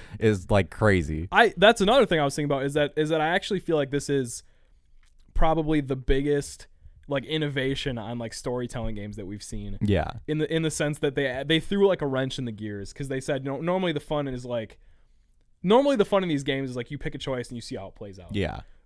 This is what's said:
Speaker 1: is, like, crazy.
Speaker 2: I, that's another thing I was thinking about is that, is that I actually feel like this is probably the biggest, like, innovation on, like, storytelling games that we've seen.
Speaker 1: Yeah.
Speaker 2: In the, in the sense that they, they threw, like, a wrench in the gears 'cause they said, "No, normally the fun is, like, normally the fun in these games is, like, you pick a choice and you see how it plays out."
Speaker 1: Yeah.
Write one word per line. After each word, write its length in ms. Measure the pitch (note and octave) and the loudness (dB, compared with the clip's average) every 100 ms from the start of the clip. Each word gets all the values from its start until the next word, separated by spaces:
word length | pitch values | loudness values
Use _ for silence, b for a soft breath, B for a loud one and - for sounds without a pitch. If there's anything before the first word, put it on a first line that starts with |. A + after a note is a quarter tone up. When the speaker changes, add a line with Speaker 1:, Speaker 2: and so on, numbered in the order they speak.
| B B | B B
Speaker 1:
is, 320 | A2 G2+ - | 2 2 2
like, 200 | G#2 E2+ | 2 2
crazy. 580 | - G#2+ F#2 D2+ D#2 F#2+ | 2 4 4 2 -4 0
Speaker 2:
I, 220 | G3+ C4+ E3+ | 4 4 6
that's 220 | G#3 A3+ | 6 6
another 240 | G3 C4 G#3 | 4 4 4
thing 140 | D#3+ | 2
I 40 | |
was 100 | C#3+ | 0
thinking 160 | D#3 C#3+ | 0 0
about 140 | C#3 | 0
is 80 | C#3 | 0
that, 180 | D3 D3 D3+ | 0 0 0
is 140 | D3+ | 0
that 100 | D#3+ | 0
I 80 | D#3 | 0
actually 320 | F#3+ - F#3 | 0 -2 -4
feel 160 | - D#3 | 0 0
like 140 | C3+ | 0
this 180 | C#3 - | -2 -2
is 320 | C#3 A#2+ - - _ _ _ _ - - _ - | -2 -2 -8 -16 _ _ _ _ -20 -20 _ -2
probably 460 | - D#3+ D#3+ D#3 D#3 | 4 4 4 2 0
the 160 | C3+ C3+ | 0 -2
biggest, 720 | B2+ C3+ D3 C#3+ - - - _ - - - | 0 2 2 0 -2 -10 -20 _ -20 -16 -6
like, 160 | C#3 | -4
innovation 760 | B2+ D#3 D3 C#3 C3+ C3 C#3+ A#2+ | -2 -2 -2 -2 -2 -2 -4 -6
on, 200 | G#2 A#2+ | -6 -8
like, 160 | A#2 | -8
storytelling 600 | - C3+ B2 A#2+ B2 A2+ G#2 | -8 -6 -6 -6 -6 -4 -6
games 200 | G#2 G#2 | -8 -10
that 100 | F#2+ | -10
we've 160 | G#2 | -10
seen. 360 | - G#2+ G#2 G2+ | -10 -8 -8 -2
Speaker 1:
Yeah. 300 | G#2 F2+ - - - | 2 4 2 -4 -4
Speaker 2:
In 120 | D3+ | -2
the, 140 | D#3 | 0
in 80 | D#3+ | 0
the 80 | D#3 | 0
sense 280 | - D3 D3+ | 0 -2 0
that 160 | D3 | -2
they, 280 | C3+ C3+ B2+ C#3+ | 0 -2 -2 2
they 140 | D#3+ | 2
threw, 260 | - G3+ G3 | 2 4 4
like, 140 | F3+ | 4
a 40 | C#3+ | 0
wrench 320 | C3 C3 - | 0 -2 -4
in 60 | |
the 80 | A#2+ | -6
gears 400 | G#2 G#2+ G2+ G2 | -6 -6 -6 -8
'cause 160 | - C#3 | -8 -6
they 120 | C3+ | -4
said, 240 | C3+ C3+ | -2 -4
"No, 160 | C3+ C#3 | -4 -4
normally 320 | E3 F#3+ F3+ | -2 0 0
the 80 | D3 | -2
fun 280 | - D3 C#3 | -2 -4 -2
is, 160 | B2 | -6
like, 340 | A#2+ A#2+ A2 - - - _ _ _ _ _ _ | -4 -4 -6 -12 -20 -20 _ _ _ _ _ _
normally 300 | F3 A#3 C#4+ C4 | 4 6 6 4
the 80 | |
fun 180 | F#3+ G3+ | 2 2
in 40 | F3+ | 2
these 140 | C#3+ | -2
games 280 | C#3 C3+ C3+ | -2 -4 -4
is, 60 | B2 | -8
like, 140 | A#2 | -8
you 80 | C#3+ | -8
pick 160 | D#3 | -8
a 40 | C#3 | -8
choice 300 | - B2+ - | -6 -6 -6
and 80 | A#2+ | -10
you 40 | |
see 160 | - A2+ | -10 -10
how 120 | F#2+ | -12
it 60 | - | -14
plays 220 | G2+ F#2+ | -16 -16
out." 160 | F2 | -6
Speaker 1:
Yeah. 260 | G2+ E2+ - - - | -2 -2 -4 -14 -20